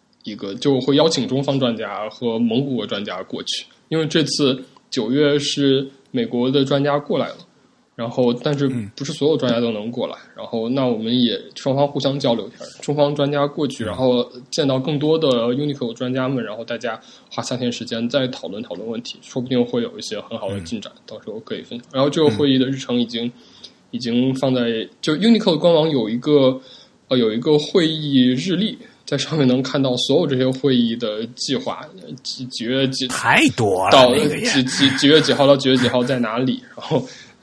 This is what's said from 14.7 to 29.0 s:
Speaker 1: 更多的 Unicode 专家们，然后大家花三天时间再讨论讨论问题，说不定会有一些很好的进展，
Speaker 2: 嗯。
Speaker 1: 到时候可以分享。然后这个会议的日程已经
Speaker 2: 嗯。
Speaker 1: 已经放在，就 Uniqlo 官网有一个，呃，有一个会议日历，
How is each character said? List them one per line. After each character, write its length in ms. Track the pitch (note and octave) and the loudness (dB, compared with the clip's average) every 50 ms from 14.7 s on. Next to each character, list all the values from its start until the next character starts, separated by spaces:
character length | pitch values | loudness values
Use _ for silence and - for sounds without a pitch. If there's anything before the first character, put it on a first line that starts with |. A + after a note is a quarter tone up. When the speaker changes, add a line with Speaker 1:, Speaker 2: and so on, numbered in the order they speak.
| C3 C3 | 0 0
Speaker 1:
更 200 | C3 D#3+ D3+ C#3 | -2 -2 -2 0
多 200 | D3 D3+ D#3 D#3+ | 2 2 2 2
的 100 | D#3 C#3 B2+ A#2+ A2+ A#2+ B2 | 2 2 2 2 0 0 0
Unicode 400 | C#3 D3+ D3 C3+ C3+ B2+ A2+ A#2 | -2 -2 -4 -4 -6 -6 -8 -6
专 180 | - B2+ B2 | -6 -6 -4
家 160 | B2+ C3 B2+ B2+ | -2 -2 -2 -2
们， 160 | C#3 B2 A2+ | -2 -4 -4
然 100 | G#2 G#2 | -6 -10
后 60 | A2+ | -12
大 140 | A2+ - A#2+ | -8 -8 -8
家 240 | A2+ A#2+ A#2 A2+ - - - - - _ _ | -6 -6 -8 -8 -8 -12 -20 -20 -20 _ _
花 120 | - B2 | -10 -8
三 160 | A#2 - B2+ A#2+ | -6 -6 -4 -4
天 140 | B2+ A#2+ | -4 -4
时 120 | A#2 - A#2 | -4 -6 -8
间 220 | - A#2+ A2+ A#2 A#2+ | -6 -6 -4 -4 0
再 200 | C3 C#3 C3 B2 | 0 0 0 0
讨 180 | B2+ - - | -4 -8 -10
论 160 | E2+ F#2+ G#2+ | -10 -10 -10
讨 120 | A#2+ - F2+ | -10 -10 -10
论 120 | F2+ G#2+ | -10 -8
问 140 | A2+ A#2 A2 | -8 -10 -10
题， 160 | A2+ - - - | -10 -12 -18 -18
说 180 | - - - C3 | -20 -10 -8 -8
不 80 | B2 B2+ | -4 -2
定 160 | C3 B2 A#2+ | 0 0 0
会 180 | B2 - A#2+ | 0 0 -4
有 160 | A#2+ - - - | -4 -4 -8 -12
一 40 | |
些 180 | G#2+ - G#2+ G2+ | -10 -10 -10 -10
很 180 | - - A2+ - | -10 -10 -10 -8
好 120 | G#2 F#2+ | -8 -6
的 100 | G2+ G2+ | -8 -8
进 200 | F2 E2 A#2+ G#2+ | -8 -8 -10 -10
展， 120 | - - - | -10 -14 -18
Speaker 2:
嗯。 60 | - _ | -20 _
Speaker 1:
到 140 | - A2+ G#2 | -18 -18 -16
时 80 | - A2+ | -14 -12
候 100 | G2+ A2+ | -12 -12
可 160 | - - G#2+ | -10 -10 -10
以 60 | F#2+ | -12
分 160 | - - A#2+ B2 | -10 -12 -16 -16
享。 100 | - _ | -16 _
然 80 | - C3 | -2 0
后 100 | C#3 D3 | 0 0
这 120 | - E3 | 2 4
个 60 | D#3 D3 | 4 4
会 220 | G#2+ G2+ D3 C#3 | 4 4 2 2
议 60 | C3 C3 | 4 2
的 80 | B2+ | 2
日 100 | C3 C#3 | 0 -2
程 240 | C3 - - A#2+ B2 | -6 -4 -2 -2 -2
已 60 | A#2+ | -2
经 200 | A#2 A#2+ A#2 A#2 | -2 -4 -6 -6
Speaker 2:
嗯。 60 | B2 - - - - - - - - _ _ _ _ | -6 -8 -10 -20 -20 -20 -20 -20 -20 _ _ _ _
Speaker 1:
已 80 | - B2 | -10 -8
经 360 | B2+ A#2+ A#2 B2 B2+ C3 C3 | -4 -2 0 2 2 0 0
放 200 | C3 C#3+ C3+ B2+ | 0 0 0 2
在， 340 | B2+ A#2+ A#2 A#2 A2 F#2+ - - _ | 2 0 0 -2 -2 -6 -8 -12 _
就 140 | - D#3+ D#3 | -2 -2 0
Uniqlo 420 | D3+ F#3+ A#3 A#3 G#3 G#3+ G3+ E3 C#3+ | 2 4 4 4 6 4 2 2 4
官 140 | - F3 | 4 4
网 160 | E3+ D3 D#3 D#3+ | 4 4 4 2
有 180 | D3 B2+ A2 G#2+ | 2 0 0 0
一 80 | A2+ A#2+ | -2 -2
个， 420 | B2 D3+ D3 C#3+ C3+ C3 C3 C3 - - - - - _ _ _ _ _ | 2 4 6 6 6 6 4 0 -8 -16 -20 -20 -20 _ _ _ _ _
呃， 80 | C3 | 2
有 160 | B2+ A#2 A2 | 2 2 2
一 60 | G#2+ A#2 | 0 0
个 200 | - D#3 D3+ D3 | 2 2 2 2
会 280 | D3+ - - G3 E3 D#3+ | 2 2 2 2 2 2
议 400 | D#3 D#3 D3+ C#3+ C#3 C3 B2 B2 | 0 -2 -4 2 4 4 4 4
日 280 | B2+ B2 E3 F#3+ E3+ | 2 0 -2 -2 -2
历， 220 | F3 A3 G#3+ - - - - - _ | 0 -2 -4 -4 -8 -16 -20 -20 _